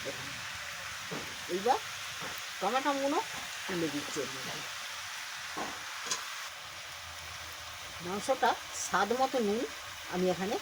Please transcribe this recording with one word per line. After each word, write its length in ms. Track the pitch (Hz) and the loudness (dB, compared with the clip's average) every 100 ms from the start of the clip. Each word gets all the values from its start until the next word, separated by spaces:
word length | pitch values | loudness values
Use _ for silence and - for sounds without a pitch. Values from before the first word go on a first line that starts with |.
দেখো, 220 | - - 139 - - - - - - - - 151 - - - | -4 -4 -6 -6 -6 -6 -6 -6 -6 -6 -4 -4 -4 -6 -2
এইবার 240 | 180 208 427 - - - - - - - - | 2 6 4 4 -6 -6 -4 -4 -4 -6 0
টমেটো 320 | 185 254 285 277 | 4 4 4 4
মুনো 180 | 277 320 453 - - - - | 6 4 2 -4 -4 -6 -2
তুলে 220 | - 165 | 2 2
দিচ্ছি 240 | 143 - 156 | 0 -2 -2
এর 60 | 127 135 | -2 -4
মধ্যে। 240 | 165 151 - - - - - - - - - - 156 - - - 156 156 - - - - - - - - - - - - - - - - - - 175 | -4 -4 -4 -6 -6 -6 -6 -6 -6 -6 -4 -4 -4 -4 -6 -4 -2 -2 -2 -4 -6 -8 -10 -10 -10 -10 -8 -8 -8 -8 -8 -8 -10 -8 -8 -6 -2
মাংসটা 440 | 202 - 262 247 - - - - | 0 2 6 6 6 0 -4 2
স্বাদ 240 | 180 196 240 | 4 6 6
মতো 180 | 262 262 208 | 4 6 4
নুন 160 | 214 359 - - - - | 4 0 -4 -8 -8 -2
আমি 120 | 170 180 | 2 4
এখানে 220 | 170 190 320 | 4 2 0